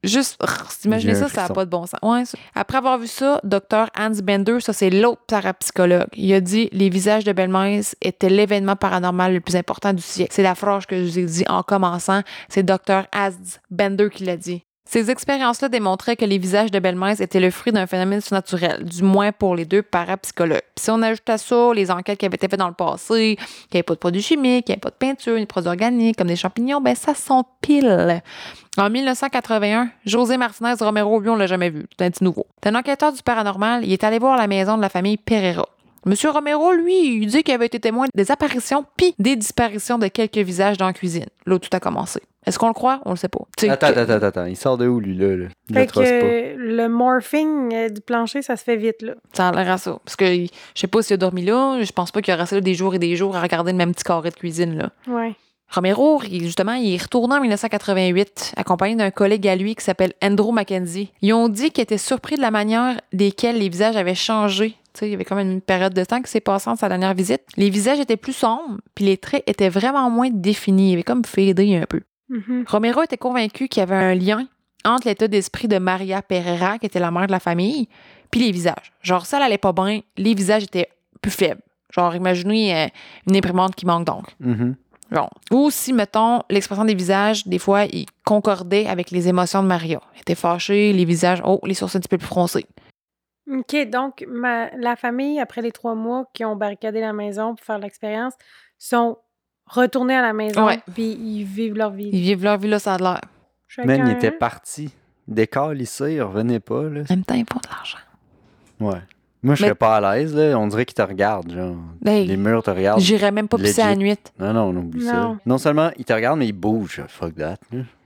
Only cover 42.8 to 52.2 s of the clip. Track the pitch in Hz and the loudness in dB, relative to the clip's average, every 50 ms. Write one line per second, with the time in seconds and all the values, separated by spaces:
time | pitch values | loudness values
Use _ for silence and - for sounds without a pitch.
42.8 | 240 254 269 269 277 - 185 175 - 180 - - - _ - - 214 208 139 - | 0 0 0 0 -4 -6 -6 -4 -4 -6 -6 -8 -10 _ -4 0 2 2 2 4
43.8 | 160 147 127 120 117 113 113 107 104 101 90 92 87 90 92 - - 135 127 120 | 4 4 4 4 4 4 2 2 2 0 0 -2 -6 -6 -8 -2 0 0 0 2
44.8 | 120 123 123 120 104 98 92 92 95 98 95 90 90 90 - _ _ - 110 262 | 2 2 2 0 -2 -2 0 0 2 2 2 0 -4 -8 -12 _ _ 0 2 2
45.8 | 262 254 - - 262 254 247 240 240 240 233 233 240 269 294 269 247 226 226 233 | 2 4 4 2 4 4 4 4 2 2 2 0 -4 -6 -8 -8 -6 -4 -2 0
46.8 | 233 233 233 233 247 254 254 262 - - - 302 311 311 311 294 262 233 226 226 | 0 0 2 2 2 2 2 2 0 0 -2 0 0 0 0 -2 -2 -2 -2 -2
47.8 | 226 226 214 214 - - 240 233 233 220 - 277 269 - 247 214 - - 233 220 | -4 -4 -6 -8 -6 -4 -2 -2 -2 -2 -4 -8 -4 -4 -6 -6 -2 -2 -2 0
48.8 | 208 226 220 226 220 220 254 - _ _ - - 185 180 175 165 190 180 185 185 | 0 -2 -4 -4 -10 -12 -12 -14 _ _ -2 0 2 2 2 0 0 0 0 -2
49.8 | - 180 165 - _ - - - 196 185 180 180 175 175 _ - - - _ - | -2 -8 -10 -10 _ -16 -2 0 2 2 2 2 -2 -4 _ -16 -20 -16 _ -6
50.8 | - 185 - 233 214 - 202 185 190 185 180 185 175 190 220 254 269 269 262 254 | -6 0 0 0 2 2 0 0 0 0 -2 -2 -2 0 2 2 2 0 0 -2
51.8 | 220 190 - - 180 170 - 208 | -4 -2 -2 -4 -4 -2 -4 -4